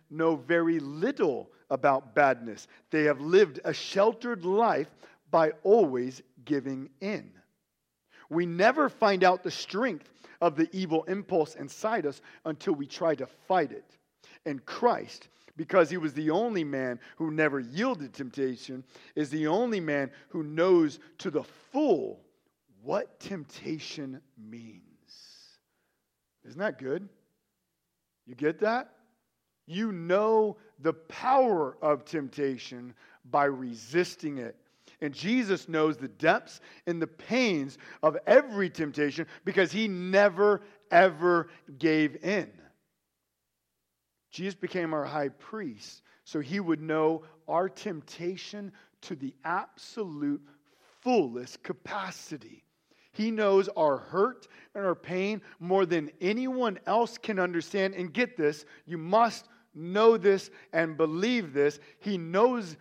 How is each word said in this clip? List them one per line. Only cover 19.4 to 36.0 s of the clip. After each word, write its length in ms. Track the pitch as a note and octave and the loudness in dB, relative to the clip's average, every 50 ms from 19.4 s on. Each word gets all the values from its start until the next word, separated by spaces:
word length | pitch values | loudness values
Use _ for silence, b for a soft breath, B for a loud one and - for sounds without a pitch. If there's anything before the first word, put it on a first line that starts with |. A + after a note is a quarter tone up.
| D#3 | 0
only 340 | D3+ E3 G#3 B3 B3 A3 G3 | 0 0 0 0 0 -2 -2
man 300 | E3 D3+ D3 C#3+ C#3 C3 - B B B | -2 -2 -2 -2 -2 -4 -8 B B B
who 140 | B E3 D#3 | B -8 -8
knows 560 | D3 D3+ D#3+ E3+ F#3+ F#3 F3 D#3+ D3 B2+ - B B B B | -4 0 2 4 6 6 6 6 4 0 -6 B B B B
to 120 | - F3+ | -8 -4
the 140 | C#3+ D3+ - | -4 -4 -4
full 760 | - - - - _ - C4+ D#4 C#4 F#3+ C#3 A2+ G#2+ G2+ - _ _ _ _ _ _ _ _ _ _ _ F#2+ G#2+ | -6 -10 -20 -16 _ -2 0 2 2 2 2 0 -4 -10 -12 _ _ _ _ _ _ _ _ _ _ _ _ -8
what 380 | C3 E3 G3+ - - _ - | -4 -4 -4 -4 -6 _ -18
temptation 1000 | - E3+ G3 F3 D3 - - - - D3 D#3 D#3 - - - D#3 C#3+ C3+ C3 C3 - _ _ - | -14 -12 -12 -12 -12 -14 -18 -14 -10 -10 -10 -10 -10 -12 -12 -12 -12 -12 -12 -14 -18 _ _ -20
means. 420 | A2 G#2+ A2+ A#2 A#2 A2+ G2+ F2 E2 F2 _ _ _ _ - - - - - - - - _ _ _ _ _ _ _ _ _ _ _ _ _ _ _ _ _ _ _ | -20 -18 -18 -18 -18 -20 -20 -20 -20 _ _ _ _ _ -20 -20 -20 -20 -20 -20 -20 -20 _ _ _ _ _ _ _ _ _ _ _ _ _ _ _ _ _ _ _
Isn't 140 | - B2 D#3 | -18 -10 -8
that 180 | G3 G#3+ C#3 A#2+ | -6 -6 -6 -6
good? 300 | C3 B2+ C#3+ F3+ G3+ G3 _ _ _ _ _ _ _ _ _ _ _ _ _ _ _ _ _ _ _ _ _ _ _ | -6 -6 -6 -6 -6 -10 _ _ _ _ _ _ _ _ _ _ _ _ _ _ _ _ _ _ _ _ _ _ _
You 80 | A#2+ B2+ | -20 -8
get 260 | A#2+ D3 D3+ E3 E3+ | -2 -2 -2 0 0
that? 340 | G#3 G#3+ A3+ B3+ C#4 - _ _ _ _ _ _ _ _ _ _ _ _ _ _ _ | 0 0 0 0 -4 -6 _ _ _ _ _ _ _ _ _ _ _ _ _ _ _
You 260 | - D#3+ F#3+ A3+ A3+ G3 | -10 -6 -6 -4 -4 -4
know 640 | F3 E3 E3+ F3+ G3+ G#3+ A3 A3+ A3 G#3+ G#3 - b b b b b | -6 -2 0 2 2 4 4 4 4 2 2 -2 b b b b b
the 160 | C3+ E3 D#3 | -2 -2 -2
power 840 | - - - - - - B3+ C4+ C4+ C4 A#3+ G3+ E3 D3 C3 - - - | -2 -6 -18 -12 -6 0 2 4 4 4 4 4 0 0 -2 -4 -2 0
of 240 | D#3 D3 C3 - | 0 0 0 -2
temptation 880 | - - D#3 C#3 B2+ - D3 C#3+ C#3 C3 A#2 - - B2+ A#2+ B2 B2 A#2 b b b b b b B2+ | -6 -6 -6 -6 -6 -4 -2 -2 -2 -2 -4 -8 -14 -16 -16 -16 -18 -20 b b b b b b -4
by 140 | B2 D3 C#3+ | 0 0 2
resisting 920 | C#3+ C#3 B2+ C3 A#2+ A#2 A2+ G2+ A2 C#3 F3 F3+ F3 - - E3+ D#3 C#3+ C3+ | 2 0 -2 -6 -10 -10 -12 -10 -4 0 0 0 0 -4 -10 -10 -8 -8 -8
it. 180 | A#2+ A2+ - _ _ b b b b b b b D#3+ | -10 -10 -12 _ _ b b b b b b b -8
And 100 | C#3+ C3+ | -8 -8
Jesus 560 | - D#3 F#3+ A#3 B3+ A#3+ G3 F#3+ D#3+ - - | -6 -4 -2 0 0 0 0 -2 -4 -4 -4
knows 280 | E3 D#3 D#3 D#3 D3 | 0 2 2 2 0
the 120 | B2 | -2